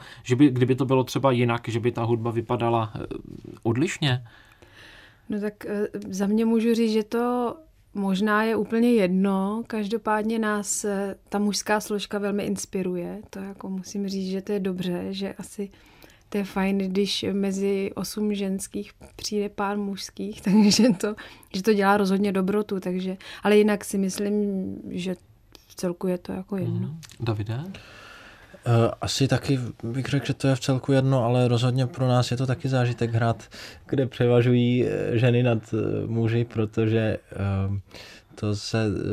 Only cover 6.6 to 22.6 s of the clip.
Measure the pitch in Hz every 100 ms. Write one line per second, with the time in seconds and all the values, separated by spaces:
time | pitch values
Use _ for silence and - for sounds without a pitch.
6.6 | 226 226 226 220 208 233 240 247 240 320
7.6 | - _ _ 202 196 185 214 214 220 220
8.6 | 196 226 240 233 180 190 196 190 196 220
9.6 | 226 220 202 220 220 214 220 226 214 208
10.6 | 202 - 214 196 196 190 - 202 208 190
11.6 | - 214 - 208 - 208 202 202 196 196
12.6 | - 190 185 180 175 196 - 196 196 196
13.6 | 196 190 180 202 196 196 185 190 190 208
14.6 | 190 180 180 175 190 196 196 - 185 -
15.6 | 202 - - - - - _ 208 190 196
16.6 | 190 196 190 190 196 - 196 196 196 190
17.6 | 196 196 196 - 190 214 214 202 196 196
18.6 | - 202 202 - - - - 208 202 202
19.6 | 202 208 202 196 - - 196 - 196 208
20.6 | 208 208 240 175 208 214 - - - 190
21.6 | 202 202 196 208 190 196 208 190 185 208